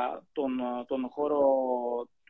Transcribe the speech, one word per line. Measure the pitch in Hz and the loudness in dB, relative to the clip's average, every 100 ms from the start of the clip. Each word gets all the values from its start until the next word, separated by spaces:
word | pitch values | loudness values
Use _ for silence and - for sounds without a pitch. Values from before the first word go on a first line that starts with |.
| 123 - - | 2 -4 -8
τον, | - 135 127 123 123 120 | -4 -2 -2 -2 -4 -4
τον | 135 127 | -4 -4
χώρο | - 147 147 139 135 127 123 120 120 123 _ _ | -2 0 4 4 4 2 -2 -2 -4 -6 _ _